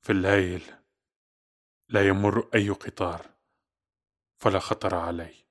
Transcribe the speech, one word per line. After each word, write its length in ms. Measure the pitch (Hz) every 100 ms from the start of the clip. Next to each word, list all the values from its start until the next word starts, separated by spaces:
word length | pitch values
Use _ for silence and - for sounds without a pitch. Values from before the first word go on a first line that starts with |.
في 100 | -
الليل 600 | 98 95 101 92 90 - - _ _ _ _ _ _ _ _ _ _ _
لا 180 | 104 98
يمر 420 | 98 101 101 - 113
أي 140 | 101
قطار، 560 | 98 - - 90 85 - _ _ _ _ _ _ _ _ _ _ _
فلا 200 | 117 95
خطر 360 | - - 98 87
علي. 400 | 85 85 82 - _